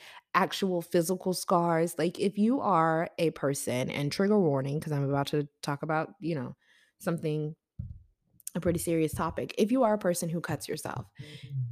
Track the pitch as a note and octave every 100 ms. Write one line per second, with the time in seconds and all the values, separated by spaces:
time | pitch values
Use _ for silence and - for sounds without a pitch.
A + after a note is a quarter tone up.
0 | - - - F3+ F#3 - G3 F3 E3+ F3+
1 | E3+ F#3 F#3 F3+ - F3 E3+ D#3+ E3+ -
2 | E3+ - G3 - G#3+ C#4 G#3 E3+ D#3+ D#3+
3 | F3 - D#3+ - C#3 C#3 - B2 C3 -
4 | C#3+ - G3 G#3+ E3 C#3 C#3 D3 D#3 C#3+
5 | C#3 C#3 C#3 D3+ C#3+ _ - C#3+ D3+ D#3
6 | D#3 - D#3+ D#3 B2 - _ _ _ _
7 | F3+ E3+ D#3+ D3+ D3+ D#3+ _ - - -
8 | - _ _ _ - F3 F3 E3 F3 E3
9 | D#3 - E3 - - - G#3 C4 A3+ G#3+
10 | F#3+ E3+ E3+ E3+ - D3+ - D#3 - -
11 | - - D3 C#3+ - C3+ A#2+